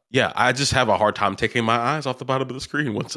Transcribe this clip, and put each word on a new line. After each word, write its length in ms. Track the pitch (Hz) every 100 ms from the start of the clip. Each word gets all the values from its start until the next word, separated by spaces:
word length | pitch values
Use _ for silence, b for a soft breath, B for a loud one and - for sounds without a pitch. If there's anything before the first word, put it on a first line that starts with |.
| _
yeah, 220 | 123 101 -
I 180 | 123
just 180 | 127 139
have 160 | 131 117
a 80 | 92
hard 180 | 107 104
time 200 | 101 98
taking 280 | 113 120
my 120 | 113 120
eyes 320 | 120 156 135
off 100 | 127
the 80 | 127
bottom 220 | 135 127
of 60 | 127
the 60 |
screen 340 | - 143 143 104
once, 200 | 113